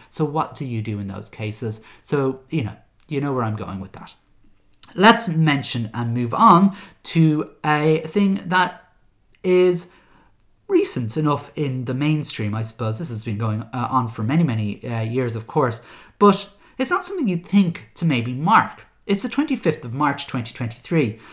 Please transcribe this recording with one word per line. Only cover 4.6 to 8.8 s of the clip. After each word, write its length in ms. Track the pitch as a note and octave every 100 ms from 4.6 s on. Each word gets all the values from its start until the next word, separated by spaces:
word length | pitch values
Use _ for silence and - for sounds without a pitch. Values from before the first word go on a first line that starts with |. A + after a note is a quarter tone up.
| _ _ - -
Let's 320 | G#3 A3+ -
mention 640 | D#3+ D#3 C#3 A#2+ B2 A2+
and 180 | A#2+ A#2
move 220 | A#2+ A#2+
on 420 | - A3 G3+ G3 - - _
to 480 | - E3 D#3+ D3+ D#3 -
a 340 | D3+ D3+ D#3 D#3 E3+
thing 360 | G#3 G3 G3 E3+
that 360 | F#3 F3 -